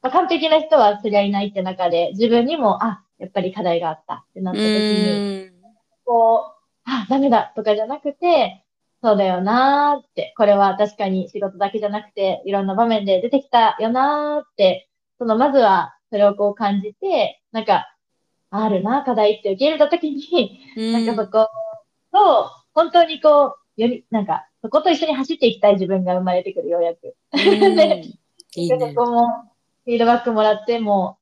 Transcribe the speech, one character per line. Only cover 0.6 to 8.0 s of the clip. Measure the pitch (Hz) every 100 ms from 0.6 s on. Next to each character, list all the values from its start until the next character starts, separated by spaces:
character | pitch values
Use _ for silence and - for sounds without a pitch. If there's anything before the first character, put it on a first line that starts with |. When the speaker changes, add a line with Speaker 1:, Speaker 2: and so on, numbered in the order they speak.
Speaker 1:
人 | 311 311
は | 214 202
そ | 220
り | 202
ゃ |
い | 202
な | 202
い | 202
っ |
て | 196
中 | 185 185 180
で、 | 170 170
自 | 190 233
分 | 233 247
に | 320
も、 | 226 -
あ、 | 226 190 _ _
や | 190
っ |
ぱ | 196
り | 185
課 | 190
題 | 180 170
が | 170
あ |
っ | 156 -
た | - _
っ |
て | -
な | 185
っ |
た | 208
時 | 214
に、 | 214 214 202 196
Speaker 2:
う | 208 202 190 190
ん。 | 180 _ _ _ _ -
Speaker 1:
こ | 233 226 226 - -
う、 | _ _ -
あ、 | 254 190
ダ | 269
メ | 277
だ | 226 - -
と |
か | 214 208
じ |
ゃ | 220
な |
く | -